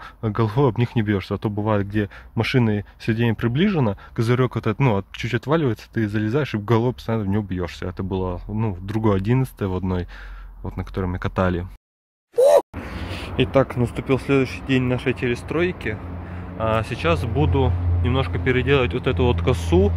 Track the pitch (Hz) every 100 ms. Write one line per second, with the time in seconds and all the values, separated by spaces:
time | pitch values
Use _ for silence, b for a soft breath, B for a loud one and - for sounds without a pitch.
0 | B B 113 104 110 117 139 104 120 120
1 | 107 98 - 101 113 101 107 104 98 107
2 | 101 B B 117 110 131 113 104 - B
3 | - 110 120 104 117 127 208 170 113 98
4 | B - 117 123 127 110 113 104 135 98
5 | - - 113 123 131 165 135 107 - 117
6 | 107 107 107 143 131 110 101 113 123 -
7 | - 113 95 107 98 90 85 - 92 90
8 | 95 95 92 87 - 107 113 90 95 110
9 | 110 95 98 131 127 - 98 92 95 90
10 | 85 B B B B B 95 - - -
11 | 92 90 98 - 92 87 87 - _ _
12 | _ _ _ - 554 587 - - B B
13 | B B B - 131 135 127 123 120 -
14 | 120 127 - 139 127 - - 127 123 123
15 | 131 - 123 120 - 147 180 180 113 104
16 | - - B B B - 113 110 107 120
17 | 160 165 120 127 151 135 127 - - -
18 | 123 131 131 - 131 127 127 139 123 120
19 | 139 127 123 101 135 123 - 175 208